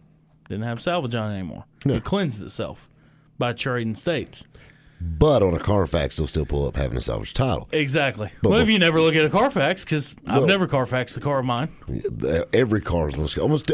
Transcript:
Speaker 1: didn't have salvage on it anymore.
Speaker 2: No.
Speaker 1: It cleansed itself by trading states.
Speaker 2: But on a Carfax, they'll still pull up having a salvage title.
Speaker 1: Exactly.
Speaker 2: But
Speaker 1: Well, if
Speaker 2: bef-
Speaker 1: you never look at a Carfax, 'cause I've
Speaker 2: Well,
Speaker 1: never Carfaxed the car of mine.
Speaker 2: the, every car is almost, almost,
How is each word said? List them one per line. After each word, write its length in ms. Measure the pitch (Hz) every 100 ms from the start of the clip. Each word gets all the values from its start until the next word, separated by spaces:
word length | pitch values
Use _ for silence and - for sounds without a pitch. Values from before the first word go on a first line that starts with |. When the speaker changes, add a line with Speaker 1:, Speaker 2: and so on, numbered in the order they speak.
| _ _ _ _ -
Speaker 1:
didn't 160 | 98
have 180 | 117 117
salvage 320 | - 175 127
on 160 | 117 107
it 20 | 101
anymore. 280 | 90 - - - 143
Speaker 2:
No. 80 |
Speaker 1:
It 100 | 131
cleansed 380 | - 202 175 113
itself 480 | - - 87 - - _ _ _ _ -
by 160 | 123
trading 400 | 117 135 123 113
states. 520 | 110 - 160 90 - - - - - _ -
Speaker 2:
But 440 | 85 80 156 131
on 100 | 95
a 60 | 85
Carfax, 560 | - 101 85 82 71 -
they'll 100 | 78
still 180 | -
pull 220 | 71 71 69
up 80 |
having 240 | - 67 60
a 20 |
salvage 320 | - 53 52
title. 360 | - 131 78 -
Speaker 1:
Exactly. 600 | 156 143 156 139 104 104 -
Speaker 2:
But 60 | -
Speaker 1:
Well, 80 | 208
if 60 | 226
Speaker 2:
bef- 40 |
Speaker 1:
you 60 | 214
never 200 | 170 160
look 140 | 160
at 100 | 160
a 60 | 151
Carfax, 540 | 185 269 240 139 185
'cause 320 | - 156 147 - -
I've 120 | 135
Speaker 2:
Well, 80 | 156
Speaker 1:
never 180 | 196 175
Carfaxed 480 | 139 127 127 123
the 60 | -
car 180 | 143 139
of 60 | 127
mine. 220 | 120 160 - -
Speaker 2:
the, 640 | 123 415 55 60 82 -
every 280 | 110 123 107
car 260 | - 87 76
is 60 |
almost, 240 | 67 76 -
almost, 320 | 98 151 -